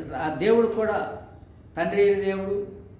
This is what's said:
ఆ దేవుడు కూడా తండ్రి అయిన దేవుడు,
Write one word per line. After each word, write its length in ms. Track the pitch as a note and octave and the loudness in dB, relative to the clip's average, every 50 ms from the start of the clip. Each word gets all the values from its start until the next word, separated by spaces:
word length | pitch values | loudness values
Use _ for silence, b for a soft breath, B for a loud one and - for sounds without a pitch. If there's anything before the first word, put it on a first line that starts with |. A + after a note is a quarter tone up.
| - C3 - | -8 -8 -8
ఆ 180 | - D#3+ D#3 D3+ | -6 -4 -4 -4
దేవుడు 340 | C#3 F#3 A3 A#3 A#3 A3+ | 0 2 4 6 6 4
కూడా 500 | - - A3+ G#3+ G#3+ G3+ E3+ - - - - - - - - - - - - - - - | 2 0 0 0 0 0 -2 -4 -6 -8 -12 -14 -18 -20 -20 -20 -20 -20 -20 -20 -12 -6
తండ్రి 240 | E3 F3 F#3+ G3 G3+ | -4 -4 0 2 4
అయిన 200 | G3+ G3+ G3+ G3 | 4 4 4 2
దేవుడు, 460 | G3 G3 G3 G3 G3 G3 G3+ G3+ G3+ - - - - - - | 0 -2 -2 -2 -4 -4 -4 -4 -4 -8 -12 -18 -20 -20 -20